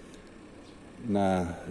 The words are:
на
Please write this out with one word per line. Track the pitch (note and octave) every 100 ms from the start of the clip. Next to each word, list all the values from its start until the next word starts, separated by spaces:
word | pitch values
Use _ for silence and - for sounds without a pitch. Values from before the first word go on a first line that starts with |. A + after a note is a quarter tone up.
| - - - - - - - - - -
на | A#2 G2+ G2 F#2 E2+ E2+ -